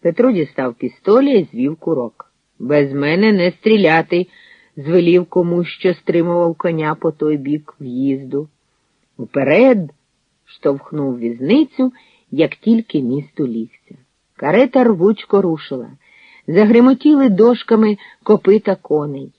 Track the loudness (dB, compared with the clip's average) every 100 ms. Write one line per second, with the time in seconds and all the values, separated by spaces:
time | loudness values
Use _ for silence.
0 | -4 -2 -2 -2 -4 -6 -8 -8 -12 -8
1 | 0 2 4 0 -2 -4 -6 -4 -6 -4
2 | -6 _ -20 _ _ _ -2 0 0 -2
3 | -2 0 2 2 0 -2 0 2 4 2
4 | 0 -2 -4 _ _ _ _ -14 0 0
5 | 4 2 0 -2 0 -2 -4 -4 -4 -4
6 | -2 -2 0 0 -2 -2 -4 -4 -4 -4
7 | -4 -4 -4 -4 -4 -6 -8 _ -12 -6
8 | -4 -4 -6 -10 -10 _ _ _ _ _
9 | _ _ -8 -4 0 4 4 2 -2 _
10 | _ _ _ _ _ -6 -4 -4 -8 -8
11 | -6 -6 -8 -6 -2 0 0 -2 -4 -4
12 | _ _ _ -4 -4 -4 -2 -2 0 -4
13 | -4 -6 -8 -8 -6 -6 -10 _ _ -20
14 | _ _ _ _ -2 2 2 2 2 2
15 | 0 0 0 0 0 -4 -8 -12 -12 -20
16 | _ _ _ _ -4 2 4 6 4 4
17 | 2 4 2 4 4 2 0 2 2 -2
18 | -8 _ 0 0 4 2 2 -6 -2 -4
19 | -2 -10 -14